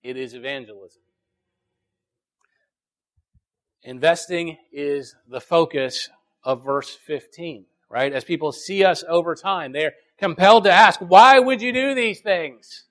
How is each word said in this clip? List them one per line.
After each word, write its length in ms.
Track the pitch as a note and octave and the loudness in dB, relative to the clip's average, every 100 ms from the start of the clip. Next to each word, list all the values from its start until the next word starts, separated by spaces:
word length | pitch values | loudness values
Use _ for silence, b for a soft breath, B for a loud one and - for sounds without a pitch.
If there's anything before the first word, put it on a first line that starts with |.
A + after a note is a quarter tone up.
It 160 | B2 B2+ | -14 -12
is 160 | B2+ | -14
evangelism. 680 | B2 C3 C#3 A2 G2+ F#2 _ _ _ _ _ _ _ _ _ _ _ _ _ _ _ _ _ _ _ _ _ _ _ _ _ _ _ _ _ | -14 -14 -14 -16 -20 -20 _ _ _ _ _ _ _ _ _ _ _ _ _ _ _ _ _ _ _ _ _ _ _ _ _ _ _ _ _
Investing 720 | - B2+ D#3 E3+ - F3 E3 D3+ _ | -20 -2 -2 -2 -6 -8 -8 -14 _
is 440 | C#3+ C#3+ C#3+ B2 _ _ | -10 -6 -6 -10 _ _
the 100 | B2+ | -16
focus 720 | - E3+ E3 D3 C3 B2 - _ _ _ | -2 0 0 -4 -6 -8 -14 _ _ _
of 200 | C3 B2+ | -8 -6
verse 320 | C3 C#3 - - - | -4 -6 -6 -20 -12
fifteen, 600 | C#3+ _ - E3+ A#2 F#2 _ _ | -12 _ -16 -16 -16 _ _ _
right? 220 | A#2 C#3 | -4 -4
As 120 | C3+ | -4
people 280 | - D#3+ D3+ | -6 -6 -6
see 320 | - - G3 | -10 -10 0
us 200 | F#3+ D#3+ - | 0 0 -2
over 280 | E3+ E3+ D#3+ | -4 -2 -8
time, 360 | F#3+ F#3+ C#3 | -6 -8 -8
they're 220 | C#3+ D3+ _ _ _ | -6 -6 _ _ _
compelled 460 | G3 D#3+ F#3+ A3+ | -8 2 6 6
to 80 | G3 | 6
ask, 280 | F3+ G#3+ - | 6 4 2
"Why 380 | F3 F#3+ B3 C4+ | 6 8 10 8
would 240 | B3+ B3 | 4 -2
you 100 | B3 | -4
do 220 | B3+ C4+ | -4 -4
these 260 | C4 A3+ F#3+ | -4 -4 -6
things? 680 | G#3 F3+ D3+ A#2 _ - _ | -4 -4 -4 -14 _ -20 _